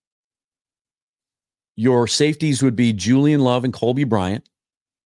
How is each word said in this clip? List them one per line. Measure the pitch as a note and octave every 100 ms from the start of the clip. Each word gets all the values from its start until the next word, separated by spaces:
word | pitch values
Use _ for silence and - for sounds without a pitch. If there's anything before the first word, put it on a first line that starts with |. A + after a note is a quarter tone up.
| _ _ _ _ _ _ _ _ _ _ _ _ _ _ _ _ _
Your | - A#2+ B2 A2+
safeties | - D3 D3+ D#3 C3
would | C3+ A2
be | A#2+
Julian | G#2+ G2 C3 D3 D3
Love | B2+ B2
and | B2+
Colby | - D3+ C#3
Bryant, | C#3 G#2+ F2+ G#2+ - _ _ _ _ _